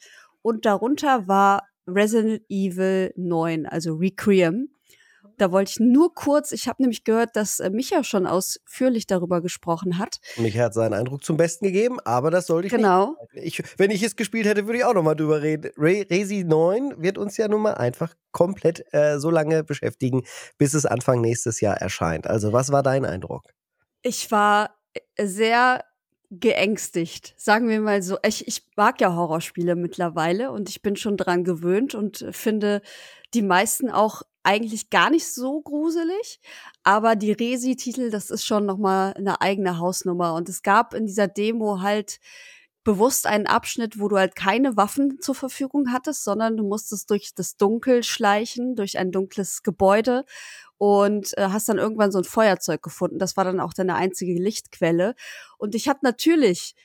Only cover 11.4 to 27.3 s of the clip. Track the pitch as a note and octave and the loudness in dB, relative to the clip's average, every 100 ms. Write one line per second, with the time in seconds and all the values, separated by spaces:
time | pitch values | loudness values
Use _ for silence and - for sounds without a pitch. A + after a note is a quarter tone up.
11.4 | E3+ - G3 F#3+ A#3+ B3+ - B2 D#3 F3+ | 0 0 0 2 0 -2 -2 0 2 0
12.4 | F3 E3 F#3+ A#3+ G3+ F#3 A3+ E4 - - | 0 -2 0 2 4 4 2 -4 -14 -12
13.4 | E3 - - - G3+ G3 A3 - A3 A3+ | -10 -8 -6 0 2 2 -2 -4 -4 0
14.4 | G#3 G#3 G3+ A#3+ B3 G3+ D#3 D#3 D3+ D#3 | 0 0 0 0 2 2 2 2 0 0
15.4 | D3+ D3+ D3 - D#3 G3+ G3 F3+ G3 G3+ | 0 -2 -6 0 2 2 0 -2 0 -2
16.4 | F3 D#3 E3+ A3 C#4 - F3 G#3 G3+ - | 2 4 4 2 -2 -4 -4 -2 -6 -2
17.4 | F#3+ G#3+ G#3+ - A#2+ - E3+ _ _ - | 0 0 0 0 -2 -2 -8 _ _ 0
18.4 | F3 G3 E3 E3+ - D3 D3+ D3+ D#3 E3 | 0 2 -2 -2 -2 2 2 2 0 0
19.4 | D3+ D#3+ D#3 C#3+ A#2 - C3 B2+ - - | 2 0 -2 -4 -6 -2 -2 -2 -4 -16
20.4 | - - C#3+ D3+ - A#2 C3+ B2 A#2 A#2+ | -8 0 2 2 0 0 2 2 2 0
21.4 | A#2+ - G#2 - G2 - E2 D#2+ - A2 | -4 0 0 0 -4 -4 -2 -2 -2 -2
22.4 | G#2 A#2+ C3+ C#3 C3 C3+ A2+ F2+ F2 - | 2 0 2 2 2 0 -2 -6 -10 -12
23.4 | _ _ _ _ _ _ B3 - - G#3 | _ _ _ _ _ _ -6 -6 -2 2
24.4 | G#3 G#3 G#3+ _ _ - _ - G#3 G3 | 4 2 0 _ _ -16 _ -6 -4 0
25.4 | A3 A#3 B3+ B3+ - _ _ _ - F3+ | 2 4 2 0 -6 _ _ _ -20 -2
26.4 | A3+ - G3 G#3 - F3 E3+ - - | 0 2 0 -2 -4 -4 -4 -8 -20